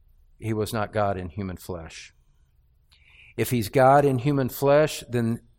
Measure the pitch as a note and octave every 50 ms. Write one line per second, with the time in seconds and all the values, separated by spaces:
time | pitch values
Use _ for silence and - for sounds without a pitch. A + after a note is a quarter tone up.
0 | _ _ _ _ _ _ _ _ - A2 A2 G#2+ G#2 G2 A#2+ A2 G#2 F#2+ - G#2+
1 | G#2 G2+ G2 F#2 F2+ F2 - G2+ G2 F#2+ F2+ - - - F#2 E2+ D#2+ E2+ - -
2 | - - _ _ _ _ _ _ _ _ _ _ _ _ _ _ _ _ _ _
3 | _ _ _ _ - - _ - A2+ - C3 A#2+ G#2+ G2 - C#3 C3 C3 C#3 D3
4 | C#3+ C#3+ C3 B2 A2+ D3 C#3+ C#3 C3 A#2 - - C#3 C#3 C#3+ D3 D#3 D3 - -
5 | - - A#2 A#2+ A#2 A2+ A#2 A#2 - _ _